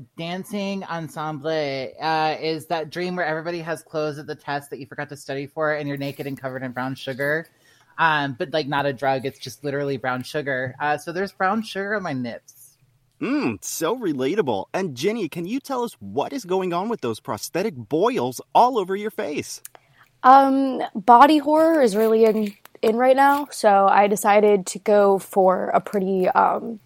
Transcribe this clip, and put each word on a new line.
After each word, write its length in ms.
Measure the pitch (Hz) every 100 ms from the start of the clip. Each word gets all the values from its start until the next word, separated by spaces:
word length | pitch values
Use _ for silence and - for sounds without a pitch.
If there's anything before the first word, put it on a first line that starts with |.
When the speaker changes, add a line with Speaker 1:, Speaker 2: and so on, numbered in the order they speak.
| 120 -
Speaker 1:
dancing 680 | 165 180 185 202 196 196 185
ensemble, 680 | 165 156 165 156 156 143 160 147 135 131 -
uh, 340 | 156 160 156 -
is 240 | 156 160 -
that 240 | 170 151
dream 260 | 165 180 180
where 120 | 156
everybody 320 | 160 165 175
has 240 | 160 156
clothes 340 | - 160 151 143
at 80 | 151
the 80 |
test 380 | 147 - 143 143
that 80 | 123
you 80 | 135
forgot 220 | - 143
to 60 | 143
study 300 | - 135 139
for 280 | - 156
and 140 | 151 147
you're 100 | 139
naked 280 | 139 135 143
and 160 | 135
covered 220 | 131 131
in 80 | 131
brown 240 | 123 131 135
sugar, 520 | - 127 143 156 165 _ _ _ _ -
um, 360 | 160 151 143 123
but, 120 | 180
like, 140 | 156 139
not 200 | 143 139
a 60 |
drug. 300 | 139 143 135 131
It's 100 | -
just 260 | - -
literally 340 | 147 139 143 135
brown 260 | 127 127
sugar. 500 | 151 151 139 131 131 123
Uh, 180 | 147 151
so 140 | -
there's 200 | 170 196
brown 300 | - 190 214
sugar 320 | 220 196 196
on 80 | 208
my 120 | 180
nips. 640 | 135 123 107 _ _ - _ _ _ _ _
Speaker 2:
Mm, 420 | 180 294 185 104
so 320 | - - 160 254
relatable. 720 | 214 139 131 202 151 101 -
And 240 | 170 190 123
Jenny, 320 | 165 233 175
can 160 | 170 170
you 140 | 254
tell 240 | - 262
us 100 | 240 -
what 340 | 196 135 -
is 100 | 277
going 300 | 175 185 185
on 160 | 170 214
with 120 | 226
those 180 | 120 110
prosthetic 560 | - 110 - 160 208 135
boils 640 | 110 151 220 240 123 127 - -
all 240 | 240 254
over 160 | 180 190
your 160 | 214
face? 500 | - 208 277 - - - _ _ _ _ _
Speaker 3:
Um, 580 | 254 269 269 269 269 254 - 233
body 420 | 185 240 285 311
horror 440 | 277 311 320 330
is 140 | 247 196
really 300 | 220 220 226
in, 280 | 220 208 - - -
in 120 | 233 220
right 200 | 254 262
now, 320 | 277 285 294
so 380 | - 214 196 196
I 180 | 196 208
decided 600 | 202 214 202 208 208 185
to 100 | 202
go 400 | - 208 202 196
for 520 | - - 185 185 202
a 120 | 196
pretty, 460 | - 208 190 190 180
um, 520 | 190 190 185 226 220